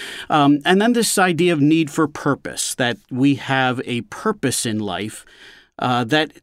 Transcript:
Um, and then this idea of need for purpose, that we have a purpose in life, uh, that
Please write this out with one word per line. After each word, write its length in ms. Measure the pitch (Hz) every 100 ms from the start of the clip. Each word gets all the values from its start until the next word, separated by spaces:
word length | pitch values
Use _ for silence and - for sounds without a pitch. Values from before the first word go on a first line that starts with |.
| - - -
Um, 300 | 151 143 143 165
and 160 | 190
then 100 | 226
this 240 | 240 214 -
idea 380 | 185 160 180
of 60 | 160
need 280 | 147 160 156
for 160 | - 151
purpose, 680 | - 151 131 - - -
that 240 | - 123 113 -
we 260 | 123 139 135
have 440 | - 135 127 123 -
a 160 | 120
purpose 640 | - - 220 214 131 - 120
in 140 | 107
life, 440 | 104 87 107 - - - - - _ -
uh, 260 | 123 123
that 280 | 117 156 160 -